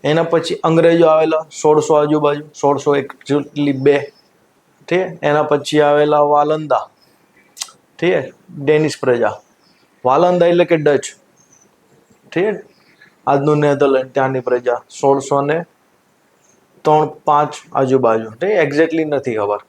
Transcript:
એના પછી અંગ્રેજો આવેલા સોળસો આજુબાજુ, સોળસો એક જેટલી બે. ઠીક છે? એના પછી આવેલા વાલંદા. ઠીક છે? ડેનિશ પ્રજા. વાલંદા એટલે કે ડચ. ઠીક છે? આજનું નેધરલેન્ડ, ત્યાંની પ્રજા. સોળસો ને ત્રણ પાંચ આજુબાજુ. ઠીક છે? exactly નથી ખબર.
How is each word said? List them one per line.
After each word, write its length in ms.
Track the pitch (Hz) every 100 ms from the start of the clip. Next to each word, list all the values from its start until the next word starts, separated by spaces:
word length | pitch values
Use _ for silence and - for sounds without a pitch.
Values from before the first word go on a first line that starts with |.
એના 180 | 143 156
પછી 320 | 165 170 165
અંગ્રેજો 520 | - 170 165 165 170 165
આવેલા 340 | 156 160 156 160 -
સોળસો 320 | 156 156 147
આજુબાજુ, 500 | 151 147 151 147 147 151 -
સોળસો 360 | 139 143 143 143
એક 160 | 139 - -
જેટલી 460 | 143 139 143 143
બે. 400 | 131 139 143 - _ _ _ _ _ _ _ -
ઠીક 120 | 175
છે? 180 | 185 165
એના 200 | 147 151
પછી 380 | 151 147 123 151
આવેલા 400 | 147 147 147 151
વાલંદા. 680 | 147 147 147 156 151 120 - _ _ _ _ _ _ - - _ _ -
ઠીક 160 | 170
છે? 180 | 175 131 - _ 147
ડેનિશ 420 | 143 151 156 -
પ્રજા. 360 | 127 120 110 - _ _ _ _ _ _
વાલંદા 420 | 127 135 180 180 170
એટલે 180 | 175
કે 120 | 175 165
ડચ. 280 | 147 139 - - _ _ _ _ _ _ _ _ _ _ _
ઠીક 220 | 160 208
છે? 100 | 190 - _ _ _ - _ -
આજનું 320 | 139 143 151
નેધરલેન્ડ, 540 | 147 139 143 135 131
ત્યાંની 280 | 139 131 131
પ્રજા. 360 | 123 123 123 120 _ -
સોળસો 400 | 139 139 135 139
ને 240 | 143 160 170 _ _ _ _ _ _ _ _ _ _ _
ત્રણ 240 | 156 151 151
પાંચ 480 | - - 143 147 - -
આજુબાજુ. 580 | - 135 131 120 113 113
ઠીક 200 | 110 185
છે? 120 | 208
exactly 420 | 151 143 160 160
નથી 300 | 156 143 127
ખબર. 240 | 110 101 104